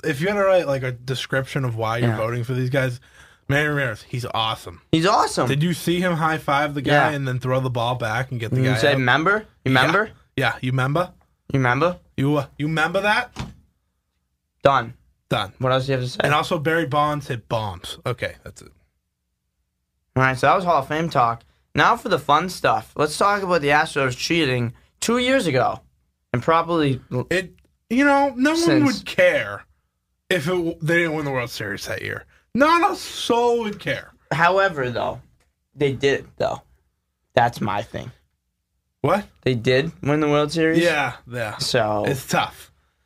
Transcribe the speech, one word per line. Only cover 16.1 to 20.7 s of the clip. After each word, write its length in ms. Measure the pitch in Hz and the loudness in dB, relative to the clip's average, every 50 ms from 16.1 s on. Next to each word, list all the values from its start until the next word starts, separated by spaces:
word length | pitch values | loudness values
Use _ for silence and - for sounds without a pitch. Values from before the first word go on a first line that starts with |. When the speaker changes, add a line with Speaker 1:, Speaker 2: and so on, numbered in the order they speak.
Speaker 2:
say? 100 | - - | -4 -2
Speaker 1:
And 100 | - 143 147 | 0 0 0
also, 240 | 156 160 - 185 165 | 0 0 -2 -4 -2
Barry 280 | 139 160 160 165 160 | -2 0 0 0 -2
Bonds 420 | 143 151 147 147 151 147 147 - - | 0 0 0 0 0 -2 -4 -6 -8
hit 200 | 127 113 - - | -10 -10 -8 -6
bombs. 500 | 120 110 107 101 90 90 - - - - - | -4 -4 -4 -6 -8 -10 -12 -16 -14 -10 -8
Okay, 300 | 127 120 - - - - - - | -8 -6 -6 -6 -8 -8 -10 -18
that's 180 | - - - | -20 -20 -20
it. 80 | - - _ _ _ _ _ _ _ _ _ _ _ _ _ _ _ _ _ _ _ _ _ _ _ _ _ _ _ _ - | -20 -20 _ _ _ _ _ _ _ _ _ _ _ _ _ _ _ _ _ _ _ _ _ _ _ _ _ _ _ _ 0
Speaker 2:
All 60 | 131 | 2
right, 140 | 131 131 127 123 | 2 2 2 2
so 80 | 156 | 4
that 80 | 143 170 | 4 4
was 100 | 196 180 | 4 2
Hall 140 | 175 | 2